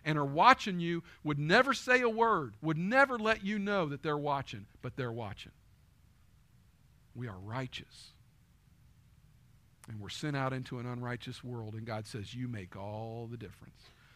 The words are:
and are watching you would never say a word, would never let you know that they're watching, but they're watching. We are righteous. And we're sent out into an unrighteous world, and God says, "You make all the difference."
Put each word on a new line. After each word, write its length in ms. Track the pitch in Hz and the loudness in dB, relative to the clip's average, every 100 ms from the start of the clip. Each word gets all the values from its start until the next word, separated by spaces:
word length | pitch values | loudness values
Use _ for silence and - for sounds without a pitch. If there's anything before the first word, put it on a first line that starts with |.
and 120 | 151 151 | -2 0
are 80 | |
watching 540 | 143 143 214 254 - 175 | 2 6 8 8 4 -2
you 240 | 170 170 - - | -2 -2 -6 -8
would 160 | 151 147 | -2 0
never 340 | 151 214 262 | 6 6 6
say 260 | 240 - 247 | 2 4 4
a 80 | 240 | 6
word, 480 | 220 226 196 131 101 | 4 4 4 0 -4
would 180 | 156 156 | -2 0
never 400 | 180 262 277 247 | 4 6 6 4
let 260 | 220 220 | 0 0
you 140 | 196 214 | 0 -2
know 280 | 196 202 156 | 0 2 2
that 180 | 139 | -2
they're 120 | 160 147 | -2 0
watching, 500 | 147 139 131 110 - - | 0 -2 -4 -10 -14 -12
but 140 | 127 127 | -10 -6
they're 140 | 123 | -4
watching. 420 | 117 107 98 - - - - _ _ - _ _ - - - - - - - - | -4 -8 -10 -14 -20 -20 -20 _ _ -20 _ _ -20 -20 -20 -20 -20 -20 -20 -18
We 120 | - 123 | -10 -10
are 120 | 95 | -8
righteous. 760 | 98 123 131 - - - - - - _ _ _ _ - - - - - - - - - _ _ - | -8 -6 -6 -8 -16 -20 -20 -20 -20 _ _ _ _ -20 -20 -20 -20 -20 -20 -20 -20 -20 _ _ -14
And 120 | 107 | -12
we're 100 | 98 | -10
sent 260 | - 151 139 | -6 -4 -2
out 160 | 131 | -2
into 260 | 131 123 127 | -2 -6 -8
an 80 | 123 | -8
unrighteous 560 | 123 123 120 - 123 | -6 -6 -6 -8 -12
world, 320 | 123 123 110 | -10 -8 -8
and 100 | 110 | -8
God 220 | 113 110 107 | -6 -6 -6
says, 280 | 113 101 | -10 -10
"You 120 | 120 123 | -8 -6
make 300 | 113 90 98 | -6 -10 -10
all 500 | 98 107 113 113 117 | -10 -8 -8 -10 -10
the 100 | 117 | -10
difference." 540 | 101 - - - - - - | -14 -16 -20 -20 -20 -20 -20